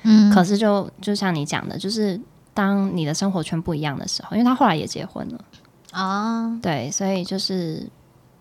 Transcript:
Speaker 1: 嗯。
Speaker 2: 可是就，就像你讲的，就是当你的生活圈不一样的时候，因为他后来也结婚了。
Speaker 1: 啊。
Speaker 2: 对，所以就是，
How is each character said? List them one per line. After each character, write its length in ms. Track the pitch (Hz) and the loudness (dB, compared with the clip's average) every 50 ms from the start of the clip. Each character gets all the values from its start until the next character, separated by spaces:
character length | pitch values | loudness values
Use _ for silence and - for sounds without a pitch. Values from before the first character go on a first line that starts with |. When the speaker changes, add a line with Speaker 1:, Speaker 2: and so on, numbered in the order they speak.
| - | 4
Speaker 1:
嗯。 280 | 226 220 214 214 208 | 6 8 8 10 8
Speaker 2:
可 120 | 208 202 180 | 8 6 6
是 140 | 175 208 202 | 4 2 2
就， 320 | 226 214 202 202 190 - - - | 2 2 2 2 0 -4 -8 -10
就 120 | - 208 208 | -6 -4 -4
像 180 | 202 202 190 175 | -2 0 -2 -2
你 100 | 156 143 | -2 -2
讲 240 | 151 - - - - | -4 -4 -4 -6 -6
的， 80 | - - | -8 -6
就 120 | - 190 | -6 -4
是 320 | 220 220 214 202 180 190 254 - _ _ _ _ - | -2 0 0 0 -2 -4 -8 -12 _ _ _ _ -4
当 420 | - 202 196 202 202 196 196 175 | -2 0 0 2 0 0 0 -2
你 80 | 180 160 | -2 -2
的 100 | 143 156 | -2 -2
生 180 | - 190 202 | -2 -2 -2
活 100 | 190 180 | 0 -2
圈 180 | 156 - - 165 | -4 -4 -4 -4
不 140 | 170 - 165 | -4 -4 -4
一 80 | 147 | -4
样 160 | 151 151 135 - | -4 -4 -4 -6
的 100 | - - | -6 -8
时 140 | - - - | -8 -8 -8
候， 100 | - - | -4 0
因 40 | 208 | 2
为 60 | 240 | 2
他 100 | 247 262 | 2 4
后 140 | 254 277 226 | 4 4 2
来 80 | 170 | 2
也 100 | 156 - | 2 -2
结 180 | - - - - | -6 -8 -10 -10
婚 240 | - - - - - | -10 -10 -10 -10 -10
了。 120 | - - - _ - - _ _ _ _ _ - | -12 -14 -16 _ -20 -20 _ _ _ _ _ -12
Speaker 1:
啊。 680 | - 180 190 190 196 202 208 226 226 226 226 226 233 226 | -8 -6 -4 -2 -2 -2 -2 -2 -2 -2 -4 -4 -4 -4
Speaker 2:
对， 300 | 233 185 156 139 117 143 | -2 -2 -2 -2 -4 -4
所 160 | - - 196 190 | -4 -4 -2 -2
以 180 | 196 185 175 | -2 -2 -2
就 140 | 190 190 190 | -4 -4 -4
是， 500 | 190 - 190 185 175 160 156 - - - - _ _ _ _ _ _ _ _ _ | -4 -2 -2 -4 -4 -4 -6 -8 -10 -12 -16 _ _ _ _ _ _ _ _ _